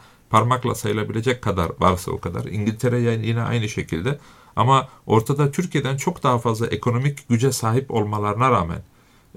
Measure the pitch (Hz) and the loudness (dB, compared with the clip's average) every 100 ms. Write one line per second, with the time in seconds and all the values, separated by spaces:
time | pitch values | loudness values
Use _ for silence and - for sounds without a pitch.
0 | - _ - 110 117 127 120 107 110 107 | -12 _ 0 2 4 2 0 -2 -2 -2
1 | 104 107 120 120 110 92 82 - 90 90 | -2 -2 -2 -2 -2 0 -2 2 2 2
2 | - 82 - 87 - 98 104 110 123 120 | -2 -6 -6 -6 -6 -4 -4 -2 0 0
3 | 117 113 110 117 107 117 107 98 - 80 | 0 0 -2 -2 0 -2 -2 -4 -4 -4
4 | 104 147 - - - - 117 135 131 - | -2 -4 -8 -20 -6 0 4 4 2 -8
5 | - 110 110 143 143 143 180 151 139 139 | 0 2 2 0 0 0 -2 -2 -2 -2
6 | - 175 139 120 120 110 117 104 123 117 | -4 -2 0 0 0 0 -2 -2 0 0
7 | 143 139 - 117 131 - 113 120 135 113 | 0 -4 0 2 2 2 0 0 0 0
8 | 104 107 104 104 127 113 85 82 - _ | 0 0 -2 0 2 2 0 -4 -10 _
9 | _ _ _ | _ _ _